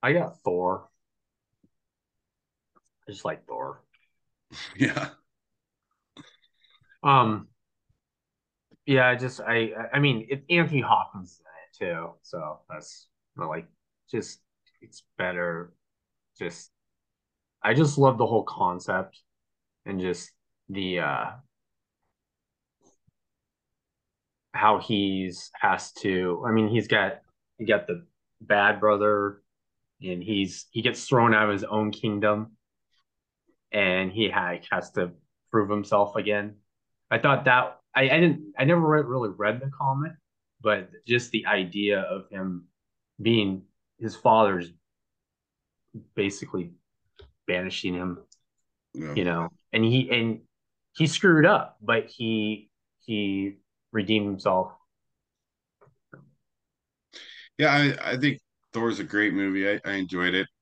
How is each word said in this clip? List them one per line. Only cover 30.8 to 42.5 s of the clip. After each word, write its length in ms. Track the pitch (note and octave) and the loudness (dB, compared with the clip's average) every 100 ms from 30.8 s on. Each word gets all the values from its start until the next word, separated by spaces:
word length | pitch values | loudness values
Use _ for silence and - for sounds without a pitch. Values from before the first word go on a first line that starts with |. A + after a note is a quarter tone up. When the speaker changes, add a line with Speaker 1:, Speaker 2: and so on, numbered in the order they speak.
Speaker 1:
gets 240 | B2 A2+ - | -4 -4 0
thrown 260 | C3+ A#2 | 4 6
out 120 | G#2+ G#2+ | 4 2
of 80 | |
his 100 | G2+ | 0
own 280 | G2 G#2+ G#2+ | -2 -2 -2
kingdom, 600 | G#2 A2+ G#2 G#2 G#2+ A2 _ _ _ _ _ _ _ _ _ _ _ _ | -2 -4 0 2 0 -4 _ _ _ _ _ _ _ _ _ _ _ _
and 400 | G#2+ G2 F#2 F#2+ | 0 0 0 -2
he 180 | G2 G#2 | -2 -2
ha-, 300 | G2 F2+ F2 - | 0 -2 -6 -6
has 200 | F#2+ - | -6 -6
to 200 | - F2+ - _ _ _ | -4 -6 -6 _ _ _
prove 180 | A2+ G2+ | -2 0
himself 460 | G#2 G2+ G#2 G2+ A2+ | -2 0 0 2 -2
again. 400 | G#2 G#2 G#2 G#2 _ _ _ _ _ | -2 -2 -2 -10 _ _ _ _ _
I 60 | A#2+ | 0
thought 260 | D3+ C3+ C3+ | 2 2 4
that, 340 | B2+ B2 - _ B2+ | 2 2 -8 _ 0
I, 80 | |
I 160 | C3+ D#3 | 2 4
didn't, 340 | F3 C#3+ - - | 4 2 -6 -2
I 80 | C3+ | 2
never 160 | F3 | 4
read, 240 | D#3+ D3+ C3+ | 4 2 0
really 240 | B2+ A2+ | -2 -4
read 300 | F#2+ G#2 A#2+ | -2 -2 -2
the 120 | C3+ C#3 | -6 -6
comic, 340 | C3+ C3+ D3+ - _ _ _ _ | -4 -2 -4 -10 _ _ _ _
but 280 | A2 G#2 F#2 - - | -2 0 -2 -18 -2
just 240 | A#2+ A#2 | -2 0
the 140 | A2+ F2+ | -6 0
idea 540 | G2+ F#2 G2 G2+ G2+ | 0 0 -2 0 0
of 280 | F2 F#2+ F#2+ | -2 -8 -10
him 340 | G2 F#2+ | -10 -8